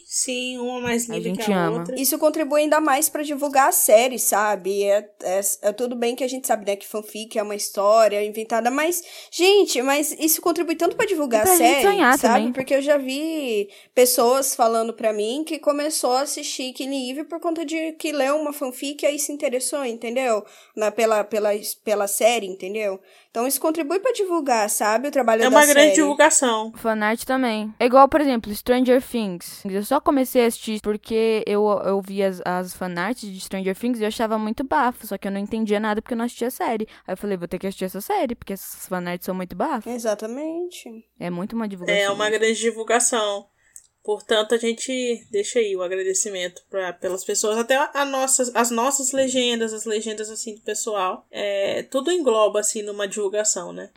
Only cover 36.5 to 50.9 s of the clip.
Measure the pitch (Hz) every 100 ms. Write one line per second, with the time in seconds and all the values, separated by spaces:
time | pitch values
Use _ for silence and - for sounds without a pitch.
36.5 | - 330 220 214 - - 185 208 185 170
37.5 | 180 196 - 185 190 - 403 262 233 -
38.5 | 196 - - - 180 175 180 - 185 180
39.5 | 180 294 240 220 240 233 208 220 254 311
40.5 | 339 359 - 240 226 - - 175 175 240
41.5 | 233 214 190 180 202 202 202 214 214 220
42.5 | 214 226 220 220 240 - 233 208 202 -
43.5 | _ _ - - _ 214 208 - 220 214
44.5 | 233 233 233 - 254 247 233 - 202 208
45.5 | 240 208 185 180 190 190 185 214 190 180
46.5 | - _ 196 180 175 185 185 - 202 214
47.5 | 226 233 269 302 277 277 269 262 - 240
48.5 | 233 240 226 262 277 262 269 262 254 240
49.5 | 233 226 214 226 214 220 214 214 220 226
50.5 | 208 - 208 226